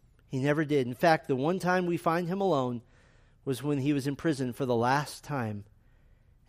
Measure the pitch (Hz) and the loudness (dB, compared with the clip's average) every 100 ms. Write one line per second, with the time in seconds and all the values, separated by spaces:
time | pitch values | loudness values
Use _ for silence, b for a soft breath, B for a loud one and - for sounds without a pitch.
0 | _ _ _ 135 139 151 143 147 123 123 | _ _ _ -2 0 0 2 0 0 2
1 | 170 160 - 131 147 185 180 185 175 170 | 4 4 2 0 0 0 0 0 0 -2
2 | - 165 170 196 196 143 123 120 - - | 0 0 -2 -2 2 2 0 -4 -10 -20
3 | _ - _ _ 139 120 147 143 135 143 | _ -20 _ _ -6 -4 -2 0 0 0
4 | 139 139 170 135 127 117 131 117 120 143 | -2 -2 -2 -2 -4 -2 0 2 2 2
5 | 139 - - 139 110 104 - _ _ _ | 0 -10 -8 -4 -4 -6 -12 _ _ _
6 | - - _ _ | -20 -20 _ _